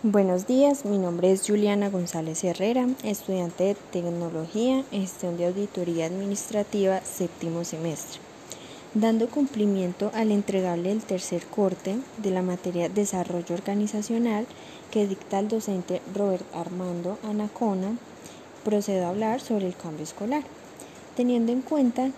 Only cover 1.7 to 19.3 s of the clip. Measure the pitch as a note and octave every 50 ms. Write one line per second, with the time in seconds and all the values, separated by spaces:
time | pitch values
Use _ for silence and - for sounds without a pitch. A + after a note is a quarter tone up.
1.7 | G3+ G3+ G3+ G3+ G3 F#3 F3 E3+ - E3 D#3+ D#3+ D#3+ - - F3+ E3+ - F#3 G#3+
2.7 | A#3+ B3+ B3 B3 C4 - - G#3+ G3+ - - - F#3+ F#3 F3 E3+ E3+ - F#3 G3
3.7 | G3+ G3+ - - - F3+ E3+ F3 E3+ E3+ E3+ E3 E3 D#3+ D#3+ E3 - G#3+ A#3 B3+
4.7 | C4 C4 C4 - - G3+ F#3+ F#3 - - - F3+ E3+ E3+ F3 F3 F3+ G3 G#3 G3+
5.7 | - F#3+ F3 F3 E3+ E3 D#3+ D#3+ F3+ F#3+ G3+ G3+ G3+ G3 - - A3 G#3 G#3 -
6.7 | - G#3 G3 F#3+ F#3+ F#3+ - - - - F#3 E3+ - - - E3 E3 E3+ E3+ -
7.7 | - D#3 D#3+ E3 D#3 D3 - - - - - - - - - - - - - -
8.7 | - - - - - G#3+ G#3+ A3+ A3+ A3+ A3+ A#3 - D4 C#4+ C4+ - G#3+ G#3 G#3
9.7 | G3+ F#3+ F#3 F3 F3+ - G3 G#3+ - A3 A3+ A3 G#3 G3+ G3+ - F#3+ F#3+ F#3 F3+
10.7 | F3 E3+ F3 F#3 G#3 A3 G#3+ - G3 F3+ - - F3+ E3+ - - - - G3+ F#3+
11.7 | F3+ F3 - F#3 G3 A#3+ C4+ - - - G#3 G3+ F#3 F3+ F3+ F3+ F3+ F3 - F3+
12.7 | F3 F3 E3+ E3 F#3+ G#3 G#3 G3 - F#3 F3 - F3+ F3 E3+ - F3 E3+ - -
13.7 | G3+ G#3 G#3 G#3 - G#3 G#3 - A#3 A#3 A#3+ A#3 G#3+ G#3 A#3 - - - - -
14.7 | - - - - - A3 G#3 G3+ F#3+ - - - - G3 G#3 G#3+ A3+ A3 G#3+ -
15.7 | G3 F#3 F3+ - F3+ F3 - E3+ F#3 G3+ G3+ G3+ F#3 F3+ F#3+ - - E3 E3+ -
16.7 | F#3 F3+ F#3 F3+ F3 F3 F3 F3+ G#3 - - G#3+ G#3 G#3 G#3 G#3+ - - A#3+ A3
17.7 | G3 F#3 F#3 G3 A3+ A#3+ - - - - - - - - - - - - - A3
18.7 | G#3 G#3 G3+ - G3 F#3 F3+ F3 F3+ G#3 A3 A3